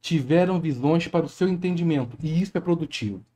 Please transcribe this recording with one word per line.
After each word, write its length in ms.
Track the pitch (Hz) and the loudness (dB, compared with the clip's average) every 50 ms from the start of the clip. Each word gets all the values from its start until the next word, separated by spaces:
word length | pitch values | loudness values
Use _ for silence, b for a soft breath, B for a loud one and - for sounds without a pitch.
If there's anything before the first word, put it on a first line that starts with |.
tiveram 600 | _ - 170 160 135 123 151 170 180 180 190 180 | _ 0 -2 -2 2 4 4 4 4 4 2 0
visões 460 | 156 160 143 120 123 143 160 170 165 - | 0 -2 -4 0 2 2 2 2 2 0
para 180 | - 170 165 | 0 0 -2
o 20 | 170 | -2
seu 200 | - - 180 185 | -2 -2 0 0
entendimento. 680 | 185 175 180 180 180 170 170 170 156 143 127 113 117 - - | 0 0 -2 -2 -2 0 0 2 2 0 0 -4 -6 -8 -6
E 180 | 156 156 165 | -2 0 0
isso 160 | 185 196 - | 0 0 -2
é 40 | 180 | -4
produtivo. 640 | 170 180 175 165 160 147 - - 117 104 98 92 - _ _ | 0 0 0 0 0 -6 -6 -6 -6 -6 -6 -6 -12 _ _